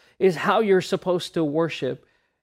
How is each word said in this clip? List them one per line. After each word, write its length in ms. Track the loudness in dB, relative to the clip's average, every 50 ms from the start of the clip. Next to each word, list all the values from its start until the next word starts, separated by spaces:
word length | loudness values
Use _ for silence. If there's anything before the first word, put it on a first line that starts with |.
| _ _ _ _
is 160 | 2 2 2
how 240 | 2 -2 0 2 2
you're 220 | 4 4 2 2
supposed 520 | 2 0 -4 -4 -2 -2 -2 -2 -2 -4 -4
to 100 | -2 -2
worship," 640 | 0 0 -2 -2 -2 -4 -6 -6 -6 -6 -8 _ _ _ _ _ _ _ _